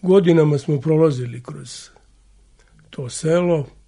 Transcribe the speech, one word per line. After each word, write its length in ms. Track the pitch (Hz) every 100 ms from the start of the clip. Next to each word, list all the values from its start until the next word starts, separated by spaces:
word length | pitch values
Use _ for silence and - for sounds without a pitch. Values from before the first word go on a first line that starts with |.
Godinama 560 | 185 190 175 165 151 143
smo 240 | - 147
prolazili 600 | 135 156 160 131 123 120
kroz 460 | - 147 131 - - _ _ _ _ _ _ _ _ _ _
to 200 | - 127
selo 580 | - 156 170 175 165 135 -